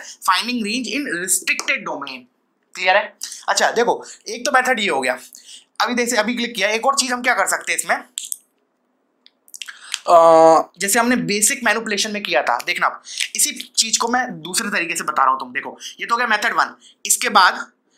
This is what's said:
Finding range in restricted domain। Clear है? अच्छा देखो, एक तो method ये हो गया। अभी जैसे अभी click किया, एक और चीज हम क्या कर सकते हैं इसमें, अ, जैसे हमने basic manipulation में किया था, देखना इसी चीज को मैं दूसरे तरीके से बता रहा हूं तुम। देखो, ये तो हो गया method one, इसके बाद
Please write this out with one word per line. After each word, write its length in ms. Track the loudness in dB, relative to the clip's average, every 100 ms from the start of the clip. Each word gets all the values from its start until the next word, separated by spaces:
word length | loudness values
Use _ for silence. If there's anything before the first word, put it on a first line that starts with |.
Finding 560 | -6 -6 -2 0 0 -4
range 320 | -4 -4 -6 -6
in 80 | -6 -6
restricted 760 | -2 -2 -2 -2 -2 -4 -6
domain। 280 | -10 -10 -14 -18 _ _ _ _ -2
Clear 220 | 2 2
है? 200 | 0 -8 -16 -8 -4
अच्छा 220 | 0 0
देखो, 340 | 2 0 -2 -6 -18 -14
एक 180 | -6 0
तो 60 |
method 280 | 2 2 0
ये 100 | -2
हो 120 | 0
गया। 180 | -2 -4 -8 -20 -20 -20 _ -4
अभी 140 | -2 -2
जैसे 220 | -2 -2
अभी 180 | -2 -4
click 200 | -6 -2
किया, 140 | -2
एक 160 | 0 0
और 100 | 0
चीज 160 | -2
हम 100 | -2
क्या 120 | 0
कर 140 | 0 0
सकते 240 | -2 -4
हैं 80 | -4
इसमें, 180 | -2 -4 -6 -14 -12 -12 _ _ _ _ _ _ _ _ _ _ _ -18 -18 -20 -12 -4 6
अ, 60 | 8 10 10 10 8 2 -4
जैसे 200 | 0 2
हमने 160 | 2 0
basic 460 | 0 0 0 0
manipulation 480 | 0 0 -2 -4 -4
में 120 | -6
किया 180 | -2 0
था, 160 | 2 0
देखना 440 | -2 -2 -2 -2 -10 -6 -4 -2
इसी 360 | -2 -4 -6 -4
चीज 220 | -2 -2
को 100 | 0
मैं 340 | -2 -2 -8
दूसरे 280 | -6 -4 -2
तरीके 260 | -2 -4 -4
से 80 |
बता 200 | -2 2
रहा 80 | 2
हूं 80 | 0
तुम। 140 | -4
देखो, 260 | -10 -10 -12 -16 -12
ये 60 | -4
तो 100 | -2
हो 20 |
गया 100 | 0
method 260 | 0 0
one, 220 | 0 -2 -6 -20 _ -4
इसके 240 | -2 2
बाद 420 | 4 4 2 -8 _ _